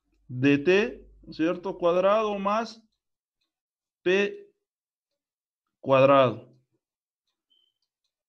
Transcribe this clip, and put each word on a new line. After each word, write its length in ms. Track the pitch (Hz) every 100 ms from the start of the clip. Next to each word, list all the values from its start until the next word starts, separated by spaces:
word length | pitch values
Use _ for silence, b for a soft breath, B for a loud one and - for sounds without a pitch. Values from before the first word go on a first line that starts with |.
| _ _ -
de 300 | 127 139 143
T, 500 | 156 190 240 - - _
¿no 80 | -
es 60 | -
cierto? 420 | 160 175 190 185
Cuadrado 600 | 175 180 190 214 214 202
más 440 | 196 214 226 - _ _ _ _ _ _ _ _ _ _ _ _
P 480 | 180 190 202 - - _ _ _ _ _ _ _ _ _ _ _ _ _
cuadrado. 680 | 127 135 135 139 127 110 - _ _ _ _ _ _ _ _ _ _ _ _ _ _ _ _ _